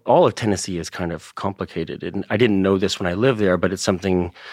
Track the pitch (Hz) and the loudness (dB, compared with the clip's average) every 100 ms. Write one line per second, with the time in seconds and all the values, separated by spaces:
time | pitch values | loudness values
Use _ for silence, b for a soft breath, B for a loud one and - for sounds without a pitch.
0 | - 147 147 - 110 92 - 87 82 - | 2 4 4 2 -2 -2 -2 -6 -8 -6
1 | 85 82 - - 98 98 92 85 78 - | -6 -6 -12 -8 -6 -6 -8 -6 -8 -8
2 | 85 98 - 110 120 98 95 98 95 - | -8 -8 -6 0 2 4 4 2 0 -2
3 | 90 92 131 110 98 90 90 92 - 92 | -4 0 0 2 2 2 0 -2 -2 0
4 | 98 90 87 B B | 2 0 0 B B